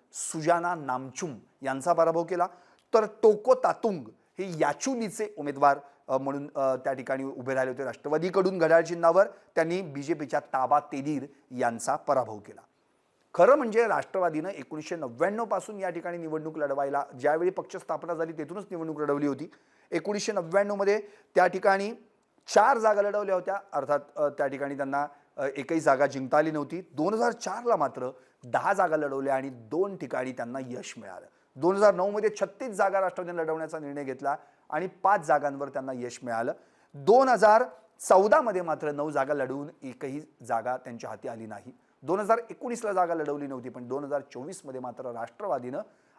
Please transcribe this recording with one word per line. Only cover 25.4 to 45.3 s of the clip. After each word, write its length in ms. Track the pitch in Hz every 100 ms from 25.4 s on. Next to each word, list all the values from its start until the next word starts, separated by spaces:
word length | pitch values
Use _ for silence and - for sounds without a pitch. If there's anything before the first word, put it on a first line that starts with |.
| 139 139
एकही 240 | 135 165
जागा 260 | 151 131 139
जिंकता 320 | 131 131 147
आली 120 | 160
नव्हती. 400 | 156 139 165 185
दोन 200 | 139 165
हजार 180 | 220 240
चारला 440 | 214 - 208 240 202
मात्र 340 | 139 131 127 - _ _
दहा 280 | 123 127 170
जागा 240 | 196 180 156
लढवल्या 380 | 147 135 135
आणि 140 | 135 135
दोन 480 | 123 110 151 202 190
ठिकाणी 360 | 131 127 131
त्यांना 260 | 127 117 131
यश 340 | 127 123 - -
मिळालं. 280 | 98 92 - _ _ -
दोन 200 | 160 196
हजार 180 | 208
नऊ 160 | 180 196
मध्ये 200 | 208 208 208
छत्तीस 300 | 190 - 262
जागा 300 | 196 196 190
राष्ट्रवादीने 420 | 185 180 175 175
लढवण्याचा 360 | 160 160 156 165
निर्णय 260 | 143 143
घेतला 320 | 135 127 139 151 _ _ _
आणि 160 | 151 185
पाच 340 | - 190 202
जागांवर 480 | 156 151 147 139 139
त्यांना 240 | 139 131
यश 260 | 127 120 120
मिळालं. 300 | 127 113 123 170 _ _ _
दोन 340 | 143 139 240 262
हजार 360 | 233 208 220 247 - _ _
चौदा 400 | - 190 208 311
मध्ये 220 | 247 180
मात्र 280 | 170 151 151
नऊ 200 | 147 151
जागा 240 | 143 135
लढवून 340 | 147 131 139 147 -
एकही 400 | 135 123 139 143 156 _ 117
जागा 300 | 117 120 127
त्यांच्या 340 | 131 117 120
हाती 180 | 107 131
आली 180 | 113 110
नाही. 260 | 104 123 - _ _
दोन 180 | 131 190
हजार 200 | 202 226 233
एकोणीसला 420 | 175 254 240 220
जागा 220 | 190 175
लढवली 320 | 165 147 147 143
नव्हती, 220 | 131 123
पण 200 | 123 120
दोन 160 | 135
हजार 160 | 139 143
चोवीस 400 | 135 120 139 190
मध्ये 160 | 147 127
मात्र 320 | 127 117 127
राष्ट्रवादीनं 680 | 117 117